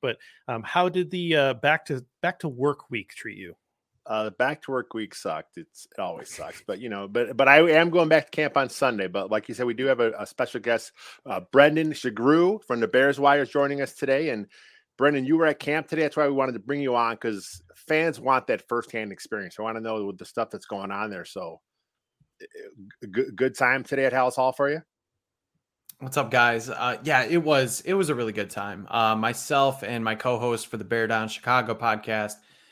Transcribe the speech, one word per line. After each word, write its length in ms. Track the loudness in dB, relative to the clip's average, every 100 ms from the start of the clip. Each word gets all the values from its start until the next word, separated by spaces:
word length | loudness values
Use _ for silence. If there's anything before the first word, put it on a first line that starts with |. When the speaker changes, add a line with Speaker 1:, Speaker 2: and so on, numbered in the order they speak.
Speaker 1:
but, 160 | -6 -6 -12 _ -8
um, 160 | -8
how 260 | -2 2 2
did 220 | 2 -2
the, 240 | -4 0 2
uh, 180 | 2 2
back 300 | 2 2 0
to, 180 | -8 -8 _
back 180 | -6 -4
to 100 | -8
work 400 | -2 -2 -2 -8
week 240 | -10 -10
treat 240 | -14 -14 -14
you? 180 | -16 -18 _ _ _ _ -6
Speaker 2:
Uh, 200 | -4 -4
the 60 |
back 300 | 0 -2 -2
to 80 | -4
work 240 | -6 -4
week 220 | -8 -10 -8
sucked. 420 | -6 -8 -8 -18
It's, 300 | -20 -20 -18 -8
it 40 |
always 280 | -8 -8 -12
sucks, 320 | -14 -14 -14 -10
but, 100 | -8
you 100 | -6
know, 180 | -8 -4
but, 300 | -2 -2 4
but 100 | 8
I 120 | 8 8
am 180 | 6 6
going 200 | 4 4
back 160 | 4 2
to 60 | -4
camp 220 | 0 0
on 100 | -2
Sunday. 400 | 0 0 0 -2
But 240 | -4 -2
like 160 | -4 -4
you 80 | -6
said, 100 | -4
we 80 |
do 120 | -2 0
have 160 | 2
a, 100 | 2 0
a 80 | -10
special 320 | -4 -4 -4
guest, 320 | 0 -2 -2 _ -20 -20 -8
uh, 140 | -8 2
Brendan 400 | 6 6 6 -2
Shagru 680 | -2 -6 0 4 4 4 0 -4
from 160 | -2
the 60 | 2
Bears 280 | 4 4 4
Wire 260 | 4 4
is 60 | 2
joining 300 | 0 0 0
us 140 | -6
today. 360 | -4 0 0 0
And 160 | -4 -8 _ -20 _ _ _
Brendan, 260 | 2 4
you 140 | 2 4
were 80 | 4
at 140 | 2
camp 280 | -2 -2 -2
today. 140 | -2
That's 160 | 0 2
why 100 | 0
we 60 |
wanted 180 | 2 0
to 80 | -2
bring 220 | -6 -4
you 160 | 0 2
on, 180 | 0 -2
'cause 460 | -4 -6 -10 -18 _ -20
fans 420 | -2 0 0 -2
want 260 | 2 2 2
that 200 | -4 -2
firsthand 460 | -6 -4 -8 -8
experience. 420 | -12 -10 -8 -8 -8
They 80 |
wanna 160 | -6 -6
know 320 | -6 -4 -4
the 140 | -8 -10
stuff 240 | -6 -6
that's 160 | -8 -10
going 260 | -8 -6
on 180 | -6 -6
there. 140 | -8
So, 380 | -12 -10 -10 -12 _ _ _ _ _ _ _ _
uh, 680 | -20 -18 -20 -20 -20 -18 -6
g-, 220 | -4 -4
good 220 | 0 -2 2
time 280 | 2 2 -2
today 180 | 0
at 80 | 2
Halas 240 | 2 0 2
Hall 160 | 0
for 180 | 0 -2
you? 120 | -2 -8 _ _ _ _ _ _ _ _ _ _ -16
Speaker 3:
What's 180 | -6 -4
up, 120 | 0
guys? 400 | 4 4 2 -4
Uh, 280 | -4 -4 -4 -2
yeah, 180 | -2
it 180 | 0 0
was, 380 | 2 2 2 -4 -4
it 80 |
was 160 | -2 -2
a 60 | -2
really 180 | -4
good 160 | -6 -8
time. 360 | -8 -10 -10 -6
Uh, 260 | 0 2 2
myself 640 | -2 -4 -2 2 2 0
and 220 | -6 -4
my 120 | -4 -2
co-host 520 | -2 0 -2 -4 -6
for 80 | -10
the 80 |
Bear 240 | -4 -2 0
Down 220 | 0 -2
Chicago 440 | -6 0 2 2
podcast, 600 | -2 0 -2 -2 -4 -4 -8 _ _ _